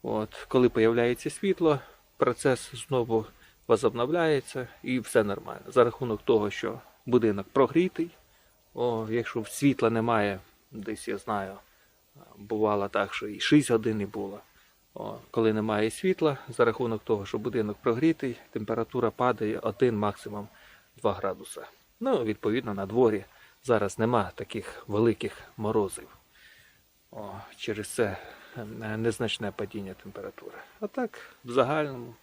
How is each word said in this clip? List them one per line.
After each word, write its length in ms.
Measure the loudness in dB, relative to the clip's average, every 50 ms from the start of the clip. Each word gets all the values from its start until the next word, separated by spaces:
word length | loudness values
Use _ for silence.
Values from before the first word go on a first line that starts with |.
| -4
От, 420 | -2 -2 -2 -4 -6 -10 -18 -10
коли 220 | 0 4 6 6 6
появляється 600 | 6 6 4 4 4 4 2 2 0 -2 -6 -10
світло, 500 | -8 -2 -2 -2 0 2 4 4 4 2 -2 -12 -20 _ _ _ _
процес 540 | _ 0 0 0 2 2 2 2 2 -2 -14 -14 -16 -6
знову 380 | -2 0 0 0 2 0 0 0 -2 -16 _ -20 -20 _ _ _
возобновляється 1000 | 2 2 4 4 0 2 2 -2 0 2 2 2 2 2 0 -2 -6 -10 -10 -10 -10 -14 -12 -4
і 160 | -2 -2 -2
все 240 | -2 2 4 4 4
нормально. 380 | 4 -2 -4 -6 -12 -12 -12 -14
За 160 | 0 4 6 6
рахунок 380 | 6 4 -4 -4 -4 -4 -4 2
того, 280 | 4 4 4 4 2
що 280 | -4 -4 -6 -6 -6 -8 -14 -20 _ _ _
будинок 420 | 2 4 4 4 4 0 0 -6 -2 _
прогрітий, 560 | 2 2 4 4 0 0 0 _ -4 -6 -6 -8 _ _ _ _ _ _ _ _ _ _ _ _
о, 340 | -4 -2 -2 -2 -2 -4 -2
якщо 360 | -2 -4 -4 -2 -6 -6 -6
світла 440 | -6 -6 2 2 2 2 4 2 2
немає, 500 | 2 2 2 2 2 2 2 0 -2 -6 -10 _ _ _ _ _
десь, 360 | -14 -10 -8 -8 -8 -8 -6
я 100 | -8 -8
знаю, 400 | -8 -4 -4 -4 -4 -4 -6 -10 -16 _ _ _ _ _ _ _ _ _ _ _ -20 -20 _ -20
бувало 500 | -20 -6 -4 0 2 4 4 4 2 0
так, 260 | 0 0 0 -2 0 -4
що 140 | -8 -8
і 120 | -8 -6 -4
шість 320 | 2 6 6 6 6 6
годин 260 | 2 2 2 0 0
не 80 | 0 -4
було. 340 | -4 -4 -6 -6 -6 -8 -12 -18 _ _ _ _ _ _ _ _ _ _
О, 240 | -12 -10 -10 -12 -12 -16 _
коли 220 | 0 2 4 4 4
немає 380 | 2 0 0 0 0 0 0
світла, 460 | -2 -2 -2 -2 0 2 2 0 0 0 -10 -12
за 160 | 0 2 2
рахунок 380 | 2 2 0 -2 -2 -2 -4 _
того, 220 | 0 0 0 0
що 120 | -4 -6
будинок 400 | -4 -4 -2 -2 0 -2 -2 -4 -2
прогрітий, 580 | 0 0 0 4 2 2 2 2 -4 -6 -6 -8 -14 _
температура 600 | -8 -8 -4 -2 -2 -2 -2 -2 -2 0 0 0
падає 480 | 0 2 2 2 2 0 -2 -4 -4 -2
один, 380 | -4 -4 0 2 2 2 2
максимум 500 | 2 0 -2 -2 -4 -12 -12 -10 -10 -12 -14 -18 -20 -20 -20 -20 -20 _ _ _
два 160 | -2 0 0 0
градуса. 480 | 0 -4 -4 -4 -6 -12 -16 -16 -16 -16 -16 -20 _ _ _ _ _
Ну, 240 | -2 0 0 0 0
відповідно, 500 | -2 -4 -2 -2 -2 -2 0 -2 -4 -6
на 120 | -6 -6
дворі 400 | -2 4 4 6 6 4 2 -6 -10 _ -20 -20 -20 _ _ _
зараз 360 | 2 2 2 2 0 0 0
нема 320 | 0 2 2 2 0 0 -6
таких 480 | -12 -12 -8 -8 -10 -10 -10 -16 -16 -8
великих 540 | -4 0 4 4 4 2 0 -4 -10 -10 -12 -20 -20 -12
морозів. 600 | -6 -4 0 0 0 0 0 -4 -12 -16 -18 -20 -20 _ _ _ _ -20 -20 -20 -20 _ _ _ _ _ _ _ _ _ _
О, 200 | -14 -14 -12 -12 -12 -14 -16 -18 -16
через 300 | -10 -6 -6 -4 -4 -6
це, 300 | -8 -2 -2 0 0 -2 -8 -12 -18 -20 -20 -20 -16 -14
е, 80 | -12 -12 -12 -12 -10 -8 -6 -4
незначне 540 | 0 0 0 0 0 -4 -4 -4 -4 -6 -8
падіння 420 | -6 -6 -8 -8 -6 -10 -10 -10 -12
температури. 640 | -14 -18 -16 -14 -12 -12 -12 -14 -14 -18 -18 -18 -18 -20 -20 -12 _
А 80 | -12
так, 320 | -8 -6 -6 -6 -6 -8 -14 -20 -20 -20 _ -12
в 60 | -2
загальному 640 | 0 2 2 2 2 -2 -2 -4 -6 -10 -12 -14 -16 _